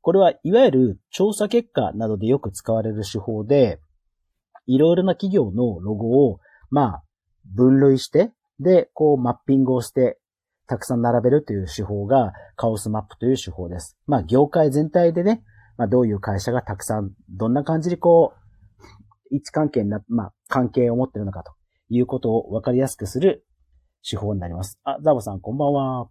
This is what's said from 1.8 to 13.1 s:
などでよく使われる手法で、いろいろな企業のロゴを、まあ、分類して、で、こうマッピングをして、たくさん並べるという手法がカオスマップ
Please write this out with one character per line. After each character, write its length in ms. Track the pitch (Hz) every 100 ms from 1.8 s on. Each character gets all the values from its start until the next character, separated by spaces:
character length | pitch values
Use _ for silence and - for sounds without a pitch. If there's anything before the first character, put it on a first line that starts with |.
| 101
な 140 | 101 110
ど 100 | 104
で 100 | 110
よ 120 | 139
く 120 | 110
使 200 | - -
わ 100 | 113
れ 100 | 110
る 120 | 107
手 140 | 101 110
法 260 | 107 107
で、 360 | 107 143 120 - _ _ _ _ _ _ _ -
い 120 | - 131
ろ 160 | 160
い 20 |
ろ 80 | 175
な 100 | 185
企 220 | - 196
業 160 | 190 110
の 280 | 101 123 87
ロ 140 | 95
ゴ 340 | 104 113 127 135
を、 120 | 92 _ _ _
ま 260 | 143 123
あ、 80 | 90 _ _ _ _ _
分 260 | 98 127 135
類 200 | 139 135
し 100 | -
て、 220 | 151 220 _ _ -
で、 300 | 151 180 -
こ 200 | - 156
う 40 | 139
マ 140 | 120
ッ 60 | 120
ピ 100 | -
ン 80 | 135
グ 100 | 131
を 60 | 127
し 100 | 123
て、 260 | 131 123 - _ _ _ _ _
た 100 | 117
く 60 |
さ 100 | -
ん 60 | 123
並 200 | 120 120
べ 80 | 123
る 140 | 143
と 100 | 147
い 40 | 101
う 100 | 92
手 160 | -
法 240 | 101 104 101
が 260 | 135 107 - -
カ 120 | - 117
オ 80 | 107
ス 120 | 110
マ 120 | 107
ッ 20 |
プ 140 | 104